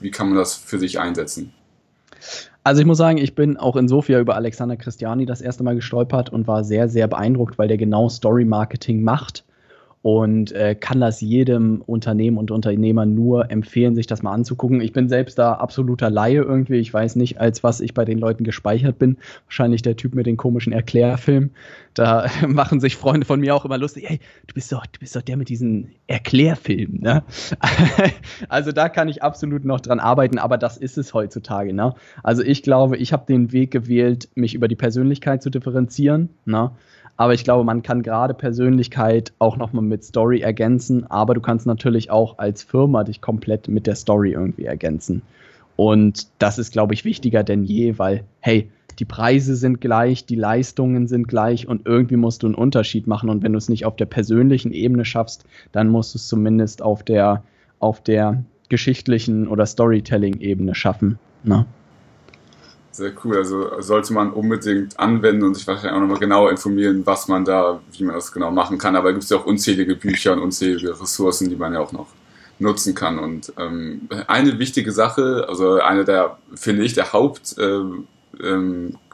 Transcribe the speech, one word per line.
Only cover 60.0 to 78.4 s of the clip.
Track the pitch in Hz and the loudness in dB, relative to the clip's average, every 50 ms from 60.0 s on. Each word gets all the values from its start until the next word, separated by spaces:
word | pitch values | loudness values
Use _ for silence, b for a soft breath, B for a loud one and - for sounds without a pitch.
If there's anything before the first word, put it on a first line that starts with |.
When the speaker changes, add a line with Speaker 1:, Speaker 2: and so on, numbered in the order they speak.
| 104 - 117 104 101 98 98 98 - 101 98 95 92 95 92 | 0 0 0 0 0 0 -2 -2 -4 -4 -2 -2 -2 -2 -2
Speaker 2:
schaffen, | - - 98 - - - 98 107 107 _ _ _ _ - | -2 -2 -2 -2 0 0 0 0 -2 _ _ _ _ 0
ne? | 113 98 104 120 - - _ _ _ _ _ _ _ _ _ _ _ - b b b b b b b b b b _ - | 2 2 2 2 0 -4 _ _ _ _ _ _ _ _ _ _ _ -20 b b b b b b b b b b _ -12
Speaker 1:
Sehr | - 98 101 101 - - | -8 -8 -8 -8 -8 -4
cool. | 117 107 | -2 0
Also | 98 95 92 98 98 95 - - - | 0 0 0 -2 -4 -4 -4 -6 -6
sollte | 98 92 107 107 104 - 113 | -4 -2 -2 -2 -2 -2 0
man | 107 104 101 - | 0 0 0 -2
unbedingt | 107 107 110 113 107 - 104 101 98 98 98 - - | -2 -2 0 0 -2 0 0 0 0 -2 -4 -4 -2
anwenden | - 107 117 113 107 113 107 107 101 | 0 2 2 4 4 4 4 4 2
und | 95 98 | 2 0
sich | 95 - | -2 -4
wahrscheinlich | - 95 101 104 95 95 | -6 -6 -4 -4 -4 -2
auch | 98 | 0
nochmal | 98 98 98 98 | 0 0 0 0
genauer | 101 101 101 101 104 98 | 0 0 4 4 4 4
informieren, | 92 95 - 107 101 101 101 101 95 95 92 | 2 0 -2 -2 -2 0 0 0 0 0 0
was | 98 98 95 - - | 0 -2 -2 -2 -2
man | 98 92 95 | -2 0 0
da, | 92 95 95 90 87 87 85 80 - - | 0 0 2 2 0 -2 -4 -8 -14 -10
wie | - 95 | -6 -4
man | 90 82 | -4 -4
das | 85 87 - - | -6 -8 -10 -8
genau | 87 87 85 | -6 -4 -2
machen | 87 90 87 - 98 92 | 0 -2 -2 -2 -2 -4
kann. | 101 101 95 | -2 0 0
Aber | 92 90 92 | 2 2 2
da | 95 | 0
gibt's | 101 98 - | 0 -2 0
ja | 107 | 0
auch | 92 - | 0 0
unzählige | 104 104 101 - - 98 92 95 90 92 | 0 -2 0 0 0 0 2 0 0 -2
Bücher | - - 101 92 - - 101 92 | -2 -2 -4 -2 0 2 0 0
und | 87 | 0
unzählige | 90 92 92 - 92 92 90 87 87 87 82 - | 0 -4 -4 -2 0 0 0 -2 -4 -6 -8 -8
Ressourcen, | 95 90 - - 101 92 90 - 95 90 | -8 -8 -4 -2 0 0 0 0 -2 -4
die | 90 | -4
man | 82 85 82 85 | -4 -6 -4 -4
ja | 80 | -4
auch | 76 - - | -6 -6 -8
noch | 65 67 - _ _ b b b b b b b b | -12 -14 -16 _ _ b b b b b b b b
nutzen | 98 104 101 - - 104 90 | -2 -2 -2 -2 -2 -4 -4
kann. | - 92 82 82 80 | -2 -2 -4 -4 -4
Und, | 80 80 82 80 - - - - | -6 -8 -8 -10 -12 -14 -12 -10
ähm, | 87 85 82 85 82 80 76 - - - - 101 - | -10 -8 -8 -8 -10 -10 -12 -12 -12 -12 -12 -8 -4
eine | - 101 120 135 143 120 107 | -2 0 2 4 2 2 0
wichtige | 127 131 - 135 107 107 | -2 -4 -4 -4 -4 -2
Sache, | 107 107 110 117 - - 135 131 131 120 - - | 0 0 0 0 2 0 0 0 0 -2 -4 -4
also | 92 90 92 92 92 | -2 0 2 4 4
eine | 92 - - 95 98 98 | 4 4 2 2 2 2
der, | 98 98 92 90 82 - - _ - - | 2 2 2 2 0 -4 -8 _ -20 -18
finde | - - 113 104 104 104 | -8 -4 -2 0 0 0
ich, | 120 117 | 0 0
der | 101 92 - - | -2 -2 0 2
Haupt-, | 107 123 143 135 - - - - - | 2 2 2 0 -4 -14 -12 -6 -4
ähm, | 104 98 101 101 95 95 90 92 - - _ _ _ _ - - | -2 -2 -2 -2 -4 -6 -8 -10 -14 -16 _ _ _ _ -16 -8